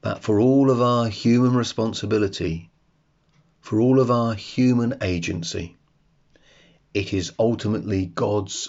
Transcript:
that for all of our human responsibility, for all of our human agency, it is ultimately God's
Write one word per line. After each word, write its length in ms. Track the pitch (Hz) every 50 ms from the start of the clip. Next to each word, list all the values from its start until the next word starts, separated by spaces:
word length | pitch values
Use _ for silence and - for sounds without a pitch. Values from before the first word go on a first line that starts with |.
| -
that 200 | 107 104 - -
for 160 | - 107 101
all 320 | 113 127 135 135 139 135
of 120 | 131 117 120
our 260 | 123 120 120 117 113
human 460 | 101 - - 117 117 123 123 127 123
responsibility, 1160 | 123 117 113 - - 110 113 110 - - 104 110 107 104 98 98 - 87 90 82 82 82 - _ _ _ _ _ _ _ _ _ _ _ _ _ _ _ _ _ _
for 200 | _ - - 107
all 200 | 113 127 131 135
of 100 | 131 120
our 240 | 120 120 117 117 113
human 640 | 101 - - - - 127 127 123 120 117 117 127 -
agency, 800 | - 95 90 87 82 87 92 85 82 - - 92 90 85 - _ _ _ _ _ _ _ _ _ _ _ _ _ _ _ _ _ _ _ _ _ _ _ _
it 220 | 104 95 - -
is 180 | 98 90 82 - -
ultimately 680 | 113 113 120 104 - 107 107 110 - 104 104 95 95
God's 640 | 90 82 - 123 104 104 104 101 101 - - -